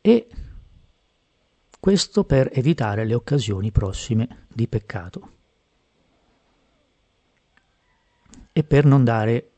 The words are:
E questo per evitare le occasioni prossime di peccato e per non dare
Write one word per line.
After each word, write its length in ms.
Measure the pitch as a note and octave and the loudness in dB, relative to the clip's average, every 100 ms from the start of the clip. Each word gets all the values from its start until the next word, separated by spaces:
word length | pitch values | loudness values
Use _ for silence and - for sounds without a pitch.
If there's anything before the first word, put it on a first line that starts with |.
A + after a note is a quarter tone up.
E 280 | G#3+ A#3 - - - - - - _ _ _ _ _ _ _ _ _ _ | 4 2 2 -18 -18 -20 -20 -20 _ _ _ _ _ _ _ _ _ _
questo 460 | F#3+ G3 - - | 0 0 0 -4
per 260 | G3 C3+ C3+ | 0 2 2
evitare 520 | - B2+ E3+ A2 G2+ | 0 0 0 -2 -2
le 100 | A2 | -2
occasioni 560 | A#2 - D3 G#2+ G2 G#2+ | -2 -2 -4 -2 -4 -2
prossime 760 | - G2 F#2+ - A2 A#2 - _ | -2 -2 -8 -4 -2 -2 -8 _
di 140 | - A2+ | -6 -4
peccato 640 | A2+ - - F2+ F#3 - _ _ _ _ _ _ _ _ _ _ _ _ _ _ _ _ _ _ _ _ _ _ _ _ _ _ _ _ _ _ - - | -4 -8 -14 -14 -18 -20 _ _ _ _ _ _ _ _ _ _ _ _ _ _ _ _ _ _ _ _ _ _ _ _ _ _ _ _ _ _ -20 -6
e 120 | - | -4
per 200 | D3+ C#3 | 2 4
non 200 | D3 C#3 | 6 4
dare 460 | B2 A2+ G#2+ A#2 - | 4 2 0 -2 -4